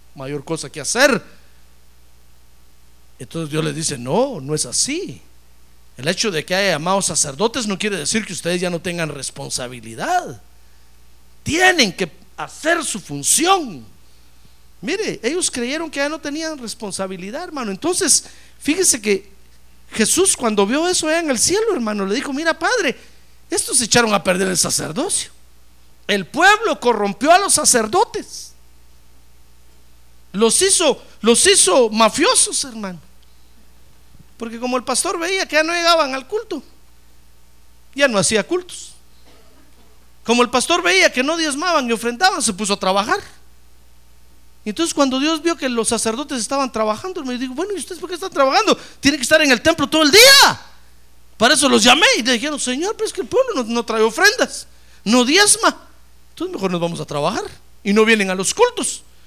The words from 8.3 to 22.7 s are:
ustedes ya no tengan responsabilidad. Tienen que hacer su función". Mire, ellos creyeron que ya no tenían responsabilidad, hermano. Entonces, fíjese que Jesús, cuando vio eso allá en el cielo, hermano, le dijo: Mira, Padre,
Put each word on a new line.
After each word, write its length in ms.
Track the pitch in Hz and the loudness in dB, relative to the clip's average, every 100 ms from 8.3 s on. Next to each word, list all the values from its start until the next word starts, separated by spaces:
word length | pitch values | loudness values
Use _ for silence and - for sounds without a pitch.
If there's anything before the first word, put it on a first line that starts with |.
ustedes 260 | 165 165 180 | -6 -4 -2
ya 80 | 180 | -2
no 120 | 170 | -4
tengan 280 | 180 170 156 | -6 -6 -6
responsabilidad. 1300 | 143 127 - 139 - 123 123 113 113 254 359 285 117 - - - - - - - - - - | -8 -10 -12 -8 -8 -8 -12 -14 -10 -4 -2 -4 -10 -18 -20 -20 -20 -20 -20 -20 -20 -20 -14
Tienen 520 | - 320 370 349 214 | -4 2 4 4 2
que 180 | - 185 - - - | 0 -6 -6 -18 -12
hacer 480 | 147 - 311 339 | -12 -6 -2 0
su 160 | 262 208 | -2 -8
función". 840 | - 143 131 - 339 392 269 147 110 - - - - - - - - - | -10 -6 -2 0 2 2 0 -12 -18 -20 -20 -20 -20 -20 -20 -20 -20 -14
Mire, 380 | 202 392 349 - | -6 -4 -4 -4
ellos 280 | - 359 - | -4 -4 -4
creyeron 400 | 254 240 311 320 | -4 -6 -6 -6
que 100 | 277 | -4
ya 80 | 285 | -4
no 100 | 311 | -6
tenían 380 | 294 294 320 302 | -8 -8 -8 -8
responsabilidad, 880 | 226 - 208 175 190 190 190 269 | -12 -12 -10 -8 -8 -10 -12 -12
hermano. 260 | 359 302 226 | -10 -8 -8
Entonces, 540 | 190 320 359 330 - - - - - | -4 -2 0 2 0 -2 -14 -20 -8
fíjese 400 | - 339 359 254 | -4 0 0 0
que 280 | 208 202 - - - - - - - | -2 -2 -4 -20 -20 -20 -20 -20 -10
Jesús, 420 | - 214 - 381 | -2 0 2 0
cuando 320 | - 233 208 196 | 0 0 0 2
vio 220 | 277 349 | 0 0
eso 180 | 359 311 | 0 0
allá 140 | 330 | -2
en 80 | 320 | -2
el 100 | 233 | -2
cielo, 360 | - 381 453 | 0 0 0
hermano, 320 | 330 220 208 190 | -2 -2 -4 -2
le 80 | |
dijo: 180 | 233 294 | -4 -4
Mira, 260 | 269 330 311 | -4 -4 -2
Padre, 380 | 359 | -2